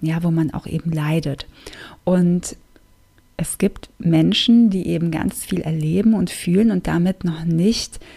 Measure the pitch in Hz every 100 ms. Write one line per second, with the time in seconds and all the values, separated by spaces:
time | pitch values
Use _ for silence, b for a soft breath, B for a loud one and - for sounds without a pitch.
0 | 156 165 170 165 160 - - 160 170 160
1 | 151 165 147 135 - B B B B B
2 | - 180 175 175 - - _ _ _ _
3 | _ _ _ - 165 - - - - -
4 | 170 160 165 208 - 233 226 190 170 170
5 | 170 160 - - - 180 156 160 156 175
6 | 220 214 180 - - 180 226 190 175 160
7 | 180 190 175 160 165 165 190 226 - -
8 | B